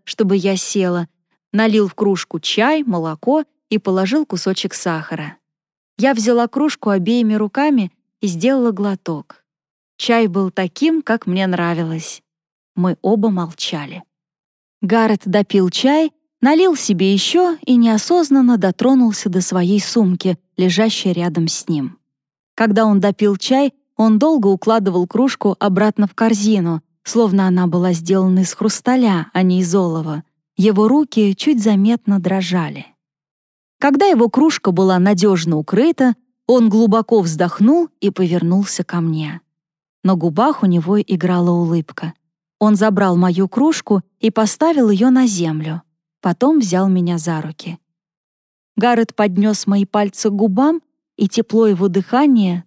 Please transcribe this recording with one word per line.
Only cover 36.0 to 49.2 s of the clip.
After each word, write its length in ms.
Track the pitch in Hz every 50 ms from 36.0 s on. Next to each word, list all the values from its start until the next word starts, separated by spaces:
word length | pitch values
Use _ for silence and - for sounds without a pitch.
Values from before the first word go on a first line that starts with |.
| 269 254 226 _ _ _ _ _ _ -
он 220 | 247 254 233 226
глубоко 520 | 190 220 226 220 196 226 214 - 233 220
вздохнул 680 | 185 165 160 156 180 175 - - 202 226 294 349 339 311 _ -
и 100 | - 196
повернулся 720 | 190 - 185 170 170 175 170 170 175 190 202 196 - - 180
ко 180 | - - 175
мне. 400 | 165 165 160 156 156 147 151 170 _ _ _ _ _ _ _ _ _ _ _ _ -
На 120 | 185 196
губах 480 | 175 160 170 151 165 233 294 294 - -
у 20 |
него 340 | 190 175 170 156 170 202 208
играла 520 | 208 - 196 175 165 180 180 180 175 175
улыбка. 640 | 175 170 175 165 170 165 156 - - - - 165 - _ _ _ _ _ _ _ _ -
Он 160 | 208 214 214
забрал 400 | 190 208 220 196 185 202 190 180
мою 320 | 175 180 185 175 175 196 185
кружку 540 | - 240 277 311 311 - - - 208 190 - _ _ _
и 120 | - 220
поставил 580 | - - 220 208 - - 311 330 339 294 247 214
ее 200 | 202 185 226 262
на 180 | 254 254 262 240
землю. 540 | 202 180 170 160 156 156 156 156 156 170 - _ _ _ _ _ _ _
Потом 380 | - 190 175 - 247 277 320 302
взял 280 | 240 185 170 185 190 196
меня 300 | 185 180 175 175 175 170
за 240 | 156 170 165 156
руки. 360 | 151 156 156 - - 170 170 - _ _ _ _ _ _ _ _ _ _ _ _ _ _ _ _ _ _ -
Гаррет 380 | - 202 247 240 226 226 - -
поднес 540 | -